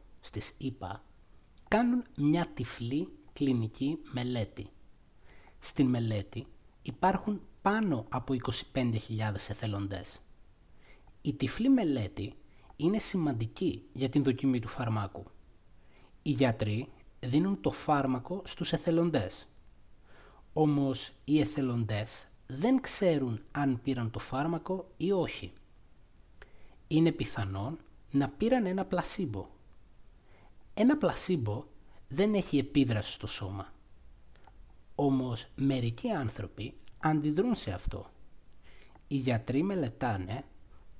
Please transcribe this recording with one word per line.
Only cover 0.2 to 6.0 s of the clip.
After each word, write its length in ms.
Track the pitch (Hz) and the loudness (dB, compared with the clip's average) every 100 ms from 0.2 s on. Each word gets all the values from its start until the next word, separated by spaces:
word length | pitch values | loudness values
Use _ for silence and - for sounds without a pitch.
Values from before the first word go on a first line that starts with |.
στις 320 | - 107 - - | -10 -6 -6 -6
ηπα, 460 | 135 113 92 - - - - - - - - | -8 -6 -10 -10 -14 -20 -20 -20 -20 -20 2
κάνουν 360 | 214 240 247 - - | 4 4 2 -2 0
μια 320 | 147 170 - | 4 4 0
τυφλή 600 | - 113 - 117 143 180 - - | -4 -6 -6 -4 -2 -4 -8 -16
κλινική 680 | - 139 123 110 - 135 156 - | 0 2 2 0 -2 -2 -2 -6
μελέτη. 580 | 123 123 120 104 - 101 - - - - - - - - - | -6 -2 -2 -4 -6 -14 -18 -20 -20 -20 -20 -20 -20 -20 -10
Στην 280 | - - 131 | -4 2 4
μελέτη 600 | 123 | 4